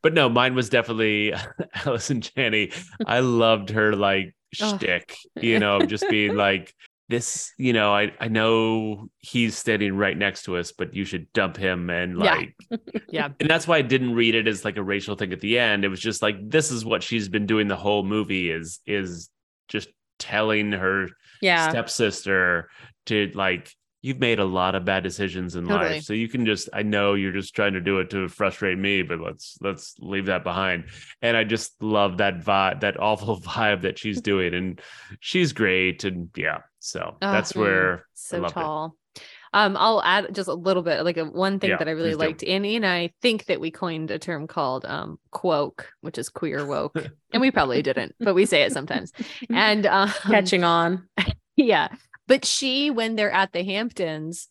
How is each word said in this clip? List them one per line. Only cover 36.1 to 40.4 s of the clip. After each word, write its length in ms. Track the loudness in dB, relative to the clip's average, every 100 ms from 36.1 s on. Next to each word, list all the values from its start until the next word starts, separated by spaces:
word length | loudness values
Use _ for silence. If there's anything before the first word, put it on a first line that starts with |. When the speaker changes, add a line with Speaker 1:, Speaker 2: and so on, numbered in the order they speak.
| -6 -10 -4
Speaker 1:
yeah, 220 | -4 -4 -10 _
so 360 | -10 -8 -8 -6
Speaker 2:
Oh, 100 | 0
Speaker 1:
that's 200 | 0 0
Speaker 2:
mm, 80 | 0
Speaker 1:
where 340 | 2 4 2 0
I 20 | _
Speaker 2:
so 240 | -20 -8 -6
Speaker 1:
loved 120 | -4
it. 80 | -4
Speaker 2:
tall. 360 | -4 -4 -6 -12 _ -20 -20 -20 -2
Um, 220 | 2 2 4
I'll 240 | 4 4
add 320 | 4 2 0
just 140 | -6